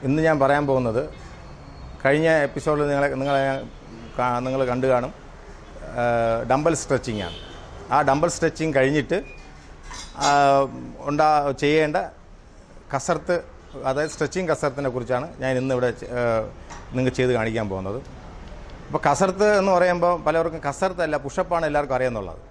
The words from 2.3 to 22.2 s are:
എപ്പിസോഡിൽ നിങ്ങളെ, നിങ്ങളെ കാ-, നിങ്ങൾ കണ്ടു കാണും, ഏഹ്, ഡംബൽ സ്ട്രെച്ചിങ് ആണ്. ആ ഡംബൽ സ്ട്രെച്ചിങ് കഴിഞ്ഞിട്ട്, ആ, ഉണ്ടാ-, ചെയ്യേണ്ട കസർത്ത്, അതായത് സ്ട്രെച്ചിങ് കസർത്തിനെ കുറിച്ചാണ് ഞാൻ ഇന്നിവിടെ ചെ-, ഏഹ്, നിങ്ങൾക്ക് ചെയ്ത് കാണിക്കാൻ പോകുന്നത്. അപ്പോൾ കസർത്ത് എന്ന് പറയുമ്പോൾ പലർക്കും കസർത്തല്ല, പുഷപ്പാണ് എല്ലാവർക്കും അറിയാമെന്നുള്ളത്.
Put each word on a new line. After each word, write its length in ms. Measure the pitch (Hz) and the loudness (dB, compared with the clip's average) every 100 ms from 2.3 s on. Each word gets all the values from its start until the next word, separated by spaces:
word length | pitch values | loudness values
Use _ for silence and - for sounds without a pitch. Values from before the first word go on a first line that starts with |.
| 160 143 | 4 2
എപ്പിസോഡിൽ 360 | - 160 147 147 | -2 0 0 2
നിങ്ങളെ, 180 | 143 143 131 | 2 0 0
നിങ്ങളെ 180 | 135 139 135 135 120 - - - - - | 0 2 2 -2 -6 -16 -18 -16 -12 -2
കാ-, 220 | 123 120 127 | 0 0 -2
നിങ്ങൾ 160 | 135 127 | 0 0
കണ്ടു 160 | 123 131 | 2 4
കാണും, 200 | 123 127 - - - - - - - - 123 | 2 2 -8 -18 -20 -18 -18 -18 -16 -10 -2
ഏഹ്, 400 | 120 117 113 113 117 | 0 2 2 0 2
ഡംബൽ 240 | 131 156 156 | 2 4 0
സ്ട്രെച്ചിങ് 400 | - 131 - 107 90 | 0 -2 0 -4 -4
ആണ്. 100 | 82 - - - - - | -8 -14 -16 -16 -16 0
ആ 40 | 131 147 | 2 4
ഡംബൽ 200 | 139 170 - | 2 2 0
സ്ട്രെച്ചിങ് 380 | 165 - 156 139 | -2 0 0 2
കഴിഞ്ഞിട്ട്, 420 | 131 151 135 180 - - - - - - - - - - 143 | 4 2 0 -4 -4 -16 -18 -20 -20 -18 -16 -14 -14 -2 4
ആ, 20 | 143 139 139 135 123 123 120 139 | 6 6 6 2 -2 -12 -10 -4
ഉണ്ടാ-, 420 | 147 151 151 143 131 | 2 4 4 2 0
ചെയ്യേണ്ട 340 | 143 156 156 165 175 - - - - - - - - | 2 4 2 0 -4 -12 -20 -20 -20 -20 -20 -20 -6
കസർത്ത്, 440 | 135 - 160 151 175 - - - 139 131 | -6 -2 -2 0 -2 -2 -18 -18 -6 -2
അതായത് 220 | 135 156 - | -2 -2 -2
സ്ട്രെച്ചിങ് 340 | 151 180 180 | -4 -2 -2
കസർത്തിനെ 400 | 151 147 131 139 127 | 0 0 -2 -4 -4
കുറിച്ചാണ് 340 | 117 127 151 - | -2 -2 -4 -6
ഞാൻ 140 | 131 127 | -2 0
ഇന്നിവിടെ 280 | 131 127 123 113 | 0 0 0 -2
ചെ-, 80 | - 123 | -6 -2
ഏഹ്, 260 | 120 113 110 - - - - 127 | 0 0 -2 -10 -16 -16 -8 0
നിങ്ങൾക്ക് 220 | 127 - | 0 2
ചെയ്ത് 140 | 127 120 | 2 2
കാണിക്കാൻ 300 | 110 113 104 | 0 -2 -2
പോകുന്നത്. 280 | 95 95 110 143 - - - - - - - - | -4 -6 -8 -10 -16 -16 -16 -16 -16 -16 -16 -6
അപ്പോൾ 140 | 147 151 | 0 2
കസർത്ത് 400 | 143 190 185 214 208 | 4 2 4 4 4
എന്ന് 120 | 196 180 | 4 4
പറയുമ്പോൾ 360 | 180 175 175 175 151 | 4 4 2 2 2
പലർക്കും 340 | 160 165 160 143 | 0 0 -2 -6
കസർത്തല്ല, 500 | 135 190 180 160 147 139 | -2 -2 0 -2 -2 -4
പുഷപ്പാണ് 400 | 160 170 170 160 | -4 -2 0 0
എല്ലാവർക്കും 260 | 147 143 127 | 0 0 0
അറിയാമെന്നുള്ളത്. 420 | 127 117 | 0 -2